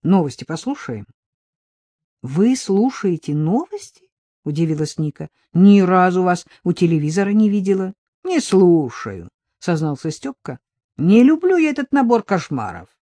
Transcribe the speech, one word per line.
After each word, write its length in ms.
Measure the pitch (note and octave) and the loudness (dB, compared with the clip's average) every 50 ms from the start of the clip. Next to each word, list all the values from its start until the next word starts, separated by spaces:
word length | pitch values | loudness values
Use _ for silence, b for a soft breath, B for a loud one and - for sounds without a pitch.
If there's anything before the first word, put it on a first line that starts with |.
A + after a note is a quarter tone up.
| - | -2
Новости 420 | D#3+ G3 F#3+ D#3+ C#3 - - C#3+ | 2 2 2 2 0 -6 -10 -12
послушаем». 640 | - D#3+ D#3+ - B3+ C#4 - - - A#2 G#2 G2+ - _ _ _ _ _ _ _ _ _ _ _ _ _ _ _ _ _ _ _ _ _ _ - | -10 -10 -10 -8 -8 -10 -8 -10 -12 -12 -12 -14 -16 _ _ _ _ _ _ _ _ _ _ _ _ _ _ _ _ _ _ _ _ _ _ -14
«Вы 340 | C3 C3+ E3 G3+ A#3+ C4 | -6 -2 0 2 2 0
слушаете 800 | B3+ - - F#3+ G3 A3+ C4 B3 - - F#3+ F3 D#3 - - D3 | 0 -2 -2 0 0 0 0 -2 -4 -4 -4 -4 -4 -4 -4 -4
новости?» — 760 | D3+ D#3 D#3+ G3 B3+ E4+ - G#4 G4+ - - _ _ _ _ _ _ _ _ _ _ - | -2 -2 -2 -2 -2 -4 -6 -10 -14 -16 -18 _ _ _ _ _ _ _ _ _ _ -10
удивилась 540 | D#3 D3 D3+ E3 D#3+ D#3 D3 D#3 D3 - - | -8 -4 -4 -2 -2 -2 -4 -6 -6 -6 -6
Ника. 320 | D#3 D3+ - - D#3 - _ _ _ _ - | -6 -6 -8 -10 -14 -18 _ _ _ _ 2
«Ни 260 | E3+ F#3+ G3+ G3+ G3+ | 4 6 6 6 6
разу 420 | F#3+ F3+ F#3 F#3 F3+ F#3 F3+ F#3 F#3 | 4 4 4 4 4 2 2 0 0
вас 240 | F3+ F3 F3 - b b b b | 0 0 -2 -4 b b b b
у 100 | F3 E3 | -4 -2
телевизора 580 | - F3 E3 E3+ D#3 D3 D3+ D#3+ G3 G3 G3 | 0 0 0 2 0 -2 -2 -2 -2 -2 0
не 180 | G3+ G#3+ A3 G#3 | 2 2 2 2
видела». 460 | G3+ G#3 F#3 G3 G3 F#3+ F#3 F#3 G3 _ _ _ _ _ - | 2 0 0 0 0 -2 -2 -6 -8 _ _ _ _ _ -8
«Не 180 | F#4 F#4 D#4 | -4 -4 -2
слушаю», — 920 | - - G3+ F#3+ F#3+ F3 E3+ D#3+ C#3+ B2 - - - A2+ G2 F2+ E2+ F2 - _ _ _ _ _ | -2 2 2 4 6 6 4 4 2 -2 -6 -12 -12 -12 -12 -14 -14 -18 -20 _ _ _ _ _
сознался 520 | - - E3+ D#3 D#3+ D3+ C#3+ - - D#3+ | -6 -4 -4 -2 -2 -4 -4 -6 -6 -8
Стёпка. 480 | D3+ - - C4+ C4+ _ - - B2+ - _ _ _ _ _ _ _ - | -8 -8 -10 -14 -14 _ -14 -16 -16 -16 _ _ _ _ _ _ _ -2
«Не 240 | C#3+ F3 G3+ A#3 B3 | 2 4 6 6 6
люблю 340 | C#4 D#4+ D#4+ F#4 F4+ F#4 | 6 4 2 2 0 2
я 140 | F4 D#4 D4+ | 2 0 0
этот 200 | C#4+ - C4+ - | -2 -4 -6 -2
набор 320 | - C#4 B3+ A#3 A#3+ A3+ - | -2 0 2 2 2 0 0
кошмаров, 640 | - G3+ F3 - - D3+ B2+ G#2+ F#2+ E2+ E2+ - - _ _ _ _ | 0 -4 -4 -4 -4 -8 -8 -8 -8 -10 -14 -16 -20 _ _ _ _